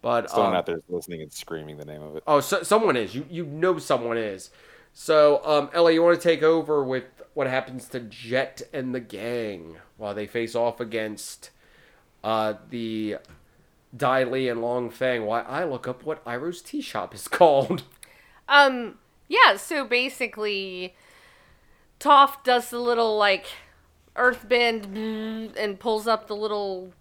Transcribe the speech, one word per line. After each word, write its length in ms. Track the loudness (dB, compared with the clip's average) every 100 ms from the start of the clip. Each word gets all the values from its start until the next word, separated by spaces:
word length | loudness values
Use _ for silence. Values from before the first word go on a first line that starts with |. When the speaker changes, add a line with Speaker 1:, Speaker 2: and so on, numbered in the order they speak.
Speaker 1:
But, 280 | 0 0 0
Speaker 2:
Someone 200 | 2 2
Speaker 1:
um, 60 | 2
Speaker 2:
out 100 | -2
there 100 | -6
is 60 | _
listening 340 | -8 -8 -12
and 100 | -12
screaming 440 | -14 -10 -10 -10 -14
the 80 |
name 180 | -14 -14
of 140 | -12 -10
it. 60 | 0
Speaker 1:
Oh, 140 | 0
so, 220 | 2 -4
someone 340 | 2 2 2 -2
is. 180 | -4
You, 120 | -8 -10
you 140 | -10
know 340 | -8 -2 0 0
someone 380 | 0 -2 0 -4
is. 340 | -4 -8 -14 _ -20 -20 _
So, 520 | -16 2 6 6 6
um, 260 | 4 2 2
Ellie, 220 | 4 4
you 80 | 6
wanna 140 | 4 4
take 260 | 2 4
over 400 | 4 2 2 0
with 200 | 0 -4 -6 _ -12
what 120 | -4 -2
happens 420 | -2 -4 -14 -10
to 120 | -10
Jet 640 | -10 -16 -4 -2 -2 -8 -12
and 220 | -8 -6
the 60 | -6
gang 760 | -8 -10 -6 -4 -6 -8 -14 -20 -20 _
while 180 | -8
they 120 | -6 -6
face 280 | -6 -4
off 260 | 0 -2 -2
against, 680 | -6 -4 -6 -8 -14 -16 -20 _ _ _ _ _ _ _
uh, 300 | -2 0 0 -4 -10
the 460 | -8 -6 -4 -6 -6 -12 -20 _ _ _ _ _ -4
Dai 280 | 0 2
Li 240 | 0 0 -2
and 120 | -2
Long 280 | -2 -2 -4
Feng, 340 | -2 -2 0 0
while 180 | -2 -4
I 160 | -4
look 220 | -4 -4 -8
up 140 | -8
what 200 | -8 -10
Iroh's 380 | -8 -6 -6 -10
tea 180 | -10 -10
shop 340 | -6 -8 -8
is 140 | -10 -8
<laughs> 0 |
called. 540 | 6 6 8 2 -2 -6 _ -20 -20 _ _ 2
Speaker 3:
Um, 500 | 6 6 2 -8 -12 _ _ _
yeah, 280 | 6 6 6
so 280 | -2 -4
basically, 1080 | 0 -2 -2 -4 -8 -4 -4 -4 -6 -10 -12 _ _ -20 -20 _ _ _ _ _ _ _
Toph 440 | 6 8 8 4
does 280 | 2 2 0
the 80 | -4
little, 360 | 0 2 2 4
like, 280 | 4 2 -2 -18 -20 _ _ _ _ 0
earthbend 1400 | 0 0 0 2 2 0 -8 -8 -6 -6 -8 -8 -10 -8
and 220 | -8 -4
pulls 280 | -2 -2 0
up 180 | -2 -2
the 80 | -6
little 560 | -4 -4 -4 -8 -12 -20